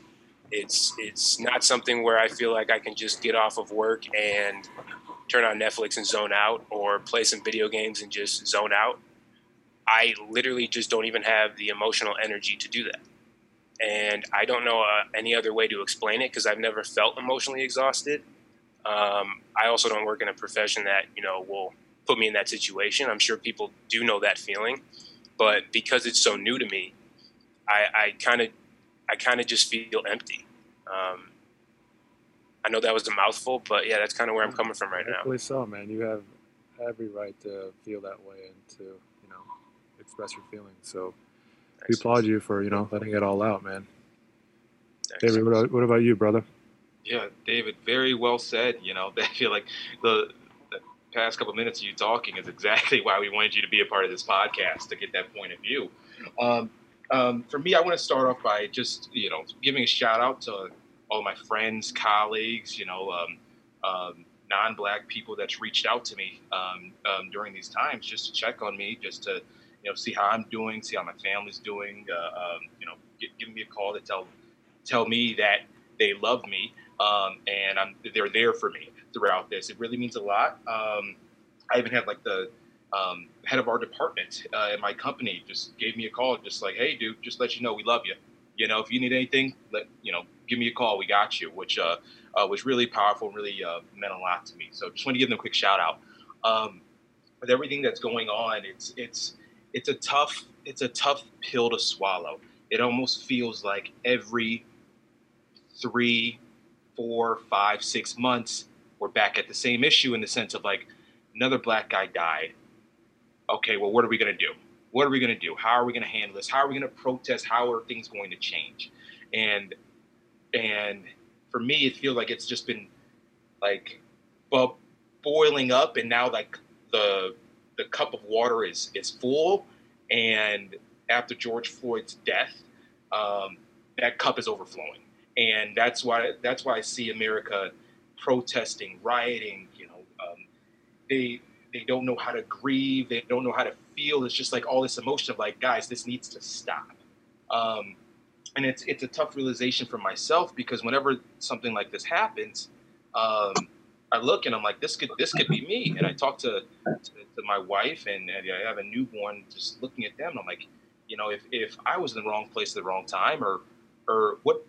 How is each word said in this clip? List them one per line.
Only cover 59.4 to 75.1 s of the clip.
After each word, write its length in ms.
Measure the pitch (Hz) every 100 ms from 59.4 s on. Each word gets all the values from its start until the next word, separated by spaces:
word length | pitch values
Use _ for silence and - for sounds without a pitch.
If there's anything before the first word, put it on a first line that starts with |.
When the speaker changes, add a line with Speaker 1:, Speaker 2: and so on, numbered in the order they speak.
| - -
Speaker 3:
giving 220 | 139 135
a 40 | 117
shout 320 | - 120 113
out 220 | 127 131
to 280 | 117 101 92 - _ _ -
all 100 | 107
my 140 | 101 90
friends, 560 | - 107 110 110 -
colleagues, 880 | - 110 104 107 110 113 117 - 107
you 60 | 92
know, 260 | 92 95
um, 260 | 87 82 80 _ _ _ _
um, 420 | 95 90 90 85 85 _ -
non-black 580 | 101 113 104 101 104 -
people 280 | 110 113 104
that's 260 | 95 -
reached 240 | 110 - 110
out 180 | 120 -
to 100 | 98
me, 260 | 95 - -
um, 400 | 95 92 92 92 - 104
um, 240 | 95 95
during 240 | 101 104
these 160 | 95 -
times 380 | 113 143 120 -
just 180 | 110 113
to 80 |
check 300 | - 113 117
on 120 | 104 101
me, 220 | 101 113
just 220 | 120 -
to, 200 | 101 92 - - - _
you 80 | 101
know, 20 |
see 200 | 95 117
how 100 | 104
I'm 220 | 101 113 110
doing, 320 | 113 110 110
see 140 | - 101
how 80 |
my 100 | 87 -
family's 360 | 98 101 104 -
doing, 480 | 104 101 101 104 98
uh, 280 | 87 85 87
um, 220 | 87 82 80 -
you 80 | 82
know, 80 | - _ -
gi-, 100 | 127 -
giving 160 | 113
me 80 | 110
a 40 | 104
call 280 | 107 101
to 60 | 104
tell, 280 | - 98 90 - - _ _ _
tell 240 | - 120
me 280 | 110